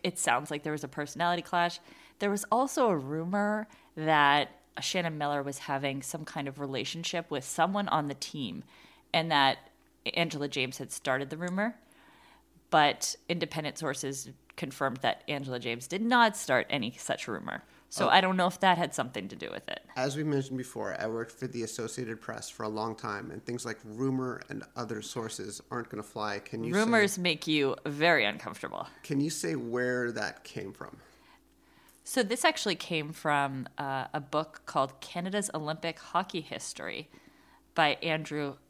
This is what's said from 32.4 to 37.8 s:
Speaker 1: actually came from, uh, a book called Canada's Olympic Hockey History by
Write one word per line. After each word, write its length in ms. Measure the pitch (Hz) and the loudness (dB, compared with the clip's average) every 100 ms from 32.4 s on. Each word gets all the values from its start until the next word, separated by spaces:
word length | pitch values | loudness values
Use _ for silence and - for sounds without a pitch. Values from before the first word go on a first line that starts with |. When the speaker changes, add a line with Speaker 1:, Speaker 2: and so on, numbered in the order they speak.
Speaker 1:
actually 320 | 349 311 214 175 | 4 4 0 -2
came 360 | - 165 147 | -2 -2 -2
from, 560 | 156 160 147 139 135 127 - | -2 2 4 2 -2 -6 -6
uh, 280 | 139 135 - | -4 -4 -4
a 60 | 151 | -6
book 420 | 135 151 156 - - | -2 -2 -2 -6 -4
called 340 | 156 135 - | 0 0 -2
Canada's 500 | - 175 180 208 202 | -10 -6 -2 -2 -2
Olympic 440 | 156 151 160 165 160 | -4 -4 -4 -4 -6
Hockey 420 | - 170 185 180 | -2 -2 0 -4
History 680 | 156 82 - - 82 - 156 - - _ _ - _ | -6 -8 -8 -10 -8 -8 -10 -16 -20 _ _ -20 _
by 200 | - | 2